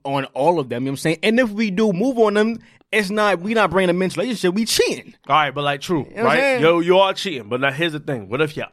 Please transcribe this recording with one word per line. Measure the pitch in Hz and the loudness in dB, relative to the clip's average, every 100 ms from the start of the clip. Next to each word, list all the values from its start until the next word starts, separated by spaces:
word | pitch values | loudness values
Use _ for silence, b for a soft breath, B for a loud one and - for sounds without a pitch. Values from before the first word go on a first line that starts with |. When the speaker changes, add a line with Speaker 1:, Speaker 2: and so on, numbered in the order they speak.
Speaker 1:
on | 139 139 135 | -4 -4 -2
all | 127 156 170 | -2 0 -2
of | 127 | -4
them, | 120 | -4
you | 135 | -6
know | |
what | |
I'm | 139 | -4
saying? | 160 165 | -4 -2
And | 202 226 | 0 2
if | 240 | 0
we | 202 220 | -2 -2
do | 190 220 | 0 0
move | 175 254 233 | 0 0 2
on | 214 | 2
them, | 208 220 226 B B - | 2 0 -2 B B -4
it's | 214 190 | -2 -2
not, | 214 208 180 | 0 0 0
we | 196 | 0
not | 226 190 | 0 2
bringing | 185 185 | 2 2
them | 180 | 2
into | 185 139 | 0 -2
relationship, | 240 208 180 | -4 -2 0
we | 196 226 | 0 0
cheating. | - 466 147 - - - | 0 0 -2 -10 -12 0
Speaker 2:
All | 147 | 2
right, | 143 | 2
but, | 139 | -2
like, | 143 143 | -4 -4
true, | - 165 113 | -2 -2 -4
Speaker 1:
You | 202 | -2
know | |
what | |
I'm | 226 | 0
Speaker 2:
right? | 156 | 2
Speaker 1:
saying? | 277 254 | 2 4
Speaker 2:
Yo, | 160 170 | 4 4
you | 170 185 | 6 6
are | 190 | 4
cheating. | 185 196 135 104 | 0 -6 -8 -6
But | 127 | -2
now | 139 | 0
here's | 135 170 | 0 -4
the | 151 | -4
thing. | 151 127 95 | -6 -8 -4
What | 127 | -2
if | 156 139 | -2 -4
you're | 107 | -10